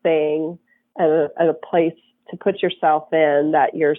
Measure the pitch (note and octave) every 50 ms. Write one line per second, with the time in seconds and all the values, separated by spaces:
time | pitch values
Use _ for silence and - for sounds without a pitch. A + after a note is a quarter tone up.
0 | _ E3+ D#3+ D#3 D3+ D3+ D3+ D#3 D#3+ D#3 E3+ E3+ _ _ _ _ _ _ _ -
1 | F3+ D#3 D#3 E3 D3+ D3 - - E3+ D#3+ D#3 D#3+ - - - F3 E3+ E3+ E3 _
2 | _ _ _ _ _ - - F3+ - G3+ G3 G3+ - F3 F3 - - D#3 D#3 D3+
3 | D3+ - - D#3+ D#3 D3 C#3+ C#3+ D3 D#3 D#3 D3+ C3+ - - D#3 D#3+ D3 D3+